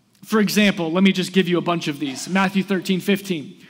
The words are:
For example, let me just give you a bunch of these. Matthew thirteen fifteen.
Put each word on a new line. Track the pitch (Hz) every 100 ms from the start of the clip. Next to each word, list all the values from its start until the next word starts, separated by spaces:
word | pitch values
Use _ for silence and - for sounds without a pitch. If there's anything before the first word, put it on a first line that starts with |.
| _ _ -
For | 214
example, | 185 180 202 170 160
let | 180 196
me |
just | 185 170
give | 190 175
you | 170
a |
bunch | 165 170 156
of | 143
these. | 143 127 -
Matthew | 190 190 190
thirteen | 185 185 180 185
fifteen. | 202 - - 165 - -